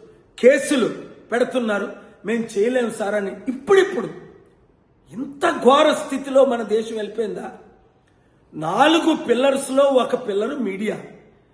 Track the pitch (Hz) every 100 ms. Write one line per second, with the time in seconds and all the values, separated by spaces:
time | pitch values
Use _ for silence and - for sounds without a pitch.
0 | - _ _ - 240 285 - 277 185 -
1 | - - - 220 247 254 226 202 214 -
2 | - _ 185 233 - 202 226 254 233 -
3 | 202 208 196 - - 254 - 392 - -
4 | 180 - - - _ _ _ _ _ _
5 | _ 202 285 - 339 277 277 285 311 -
6 | - 269 277 269 254 233 208 220 226 220
7 | 208 - 214 196 196 - - _ _ _
8 | _ _ _ _ _ 156 156 202 294 330
9 | 320 277 208 233 277 262 - 262 277 262
10 | 233 247 - 196 226 302 214 190 208 131
11 | - - - _ _